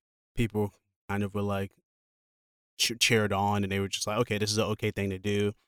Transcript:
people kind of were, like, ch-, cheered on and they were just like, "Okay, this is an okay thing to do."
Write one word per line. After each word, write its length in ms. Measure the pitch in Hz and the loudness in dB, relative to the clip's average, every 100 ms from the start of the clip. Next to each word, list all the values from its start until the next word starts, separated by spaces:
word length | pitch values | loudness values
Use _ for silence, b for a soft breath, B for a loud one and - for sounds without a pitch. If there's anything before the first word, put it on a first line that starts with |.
| _ _ _ - | _ _ _ -2
people 360 | 117 107 101 - _ _ - | 0 0 -2 -4 _ _ -6
kind 140 | 101 | -4
of 100 | 101 | -2
were, 80 | 101 | -2
like, 300 | 101 98 98 _ _ _ _ _ _ _ _ _ _ - | -2 -2 -4 _ _ _ _ _ _ _ _ _ _ -4
ch-, 140 | - 117 | -2 2
cheered 320 | - 117 104 | 4 4 4
on 300 | 98 101 104 | 2 2 2
and 60 | 98 | 0
they 80 | 98 | -2
were 80 | 98 | -2
just 180 | - - | -4 -2
like, 120 | 107 | -2
"Okay, 180 | 120 104 | 0 0
this 140 | 104 | 0
is 60 | 107 | 0
an 60 | 101 | 0
okay 240 | 107 107 | 0 -2
thing 180 | 101 98 | -2 -2
to 80 | 95 | -2
do." 340 | 98 101 101 104 | -2 0 0 -4